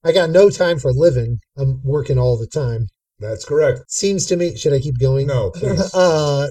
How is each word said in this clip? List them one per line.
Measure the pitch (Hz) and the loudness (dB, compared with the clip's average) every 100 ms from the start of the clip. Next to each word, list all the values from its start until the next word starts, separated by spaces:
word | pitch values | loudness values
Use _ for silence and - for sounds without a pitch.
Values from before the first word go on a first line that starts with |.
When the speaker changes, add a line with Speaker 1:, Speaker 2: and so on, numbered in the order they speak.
Speaker 1:
I | 165 | 2
got | 175 165 | 2 4
no | 175 202 | 6 4
time | - 175 160 | 4 0 0
for | - | -2
living. | 127 170 123 113 117 - 135 | 2 2 2 -2 -6 -10 -4
I'm | 135 127 | -4 -2
working | 131 147 135 127 | -4 -4 -2 0
all | 123 117 | 2 0
the | 113 | -4
time. | 151 127 113 107 - _ _ | -4 -4 -4 -6 -10 _ _
Speaker 2:
That's | 104 110 - | -12 -10 -4
correct. | 143 147 127 - | 0 2 0 -8
Speaker 1:
Seems | - 202 196 - | -4 -2 -2 -2
to | 175 | -2
me, | 175 170 | -2 -2
should | 151 | 0
I | 139 | 0
keep | 147 123 | -2 -2
going? | 131 135 139 | 0 0 0
Speaker 2:
No, | 127 - | -2 -2
please. | 175 208 180 190 | -4 -2 -2 0
Speaker 1:
<laughs> | |
Uh, | 185 180 156 147 143 139 | 2 2 4 2 0 -2